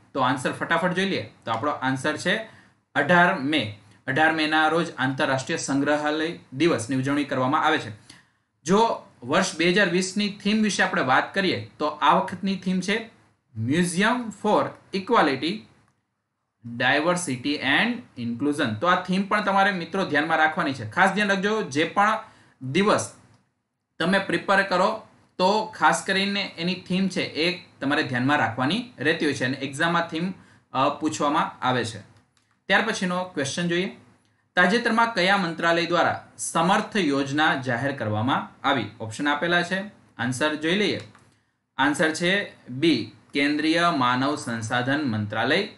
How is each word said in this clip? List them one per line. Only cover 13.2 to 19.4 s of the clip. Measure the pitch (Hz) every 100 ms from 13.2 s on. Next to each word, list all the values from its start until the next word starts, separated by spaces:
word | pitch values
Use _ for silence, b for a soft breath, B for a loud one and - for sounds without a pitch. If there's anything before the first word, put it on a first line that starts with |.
| _ _ _ 110
Museum | 113 156 175 165 214 247 226 -
for | 208 170 127 - _
Equality, | 190 190 226 160 135 151 214 - _ _ _ _ _ _ _ _ _ 117 120
Diversity | 127 143 160 175 160 127 143 147
and | 127 147 214 240 - -
Inclusion. | 117 117 143 147 135 107
તો | 170
આ | 180
થીમ | - 185
પણ | 196 208